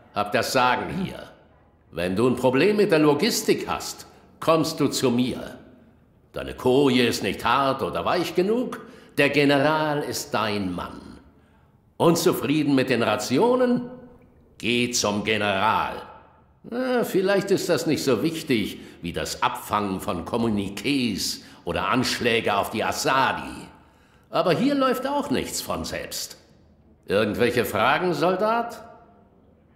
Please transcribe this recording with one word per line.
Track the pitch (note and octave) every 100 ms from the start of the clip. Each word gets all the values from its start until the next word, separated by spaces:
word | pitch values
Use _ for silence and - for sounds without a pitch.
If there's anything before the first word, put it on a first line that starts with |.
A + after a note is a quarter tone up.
| -
Hab | G2+ G2+
das | A#2 G#2+
Sagen | C3 B2 A#2+ F2+ F3
hier. | F#3 - - - _ _ _ _ _
Wenn | D#2+ F#2 F#2+
du | B2
ein | A2+
Problem | B2+ C3 F#3+ G#3
mit | E3
der | D#3
Logistik | D3+ C#3+ G3 - - F3 -
hast, | D#2 - - - - - -
kommst | - E3 - -
du | C#3
zu | - C3
mir. | A#2+ A#2+ - - - - - - _ _ _ _
Deine | - C2+
Koje | - B2+ C3 C#3+ B2 A#2
ist | -
nicht | G#2 -
hart | A#2 C3 C3+ B2+
oder | F2 E2+
weich | F2+ F3 D#3+
genug, | F3+ F#3+ A#3 A#3+ - - - - -
der | C#3+
General | C#3+ C#3+ C#3+ C#3+ D#3 D#3 D3
ist | A#2+ A2 -
dein | G#2+ G#2+ G2+ F#2
Mann. | F2 - - - - - _ _ _ _ _ _ -
Unzufrieden | D3+ E3+ F#3 - - D3+ C#3+
mit | C3+ B2+
den | A#2
Rationen? | G#2+ G#2 - C3 A#3+ B3+ B3 A#3+ - - - - - _ _ -
Geh | G#2+ A#2+ A#2+
zum | - G#2+ G#2
General. | G2+ G#2+ G#2 F#2+ G#2+ F#2+ D2+ - - - - - _ _
Na, | - A#3 B3+ B3
vielleicht | - F#3 F#3+ G3+ G3
ist | F#3 F3+
das | D#3 D#3+
nicht | C#3+
so | C3+ A2
wichtig | D#3+ D#3+ - A#2 F#2 - - -
wie | E2+
das | E2 D2+ -
Abfangen | B2+ - - G#2 G2+ F#2
von | G#2 F2
Kommuniqués | E2 A#2 A#2 G2+ G2 G2 C3+ C#3+ A#2+ F2+ - - - -
oder | F2+ E2+ F#2+
Anschläge | B2 A#2 - A#2 A2+ G#2+ G2+
auf | F2+
die | A2
Asadi. | F2+ - D3+ C3 A#2 F#2+ - - - - - _ _ _ _
Aber | D#3 F3
hier | D#3+ C4+
läuft | C#4+ C4 A3+ C4+
auch | C#4+ -
nichts | G#2+ D2+ -
von | - F2
selbst. | D#2 D2+ - - - - _ _ _ _ _ _ -
Irgendwelche | G2 A2 F#2+ A#2+ A#2+
Fragen, | G#2 G#2 A#2 D#3 F3+
Soldat? | D3 E3+ F#3 G#3+ A#3 A#3 - - - - - _ _ _ _ _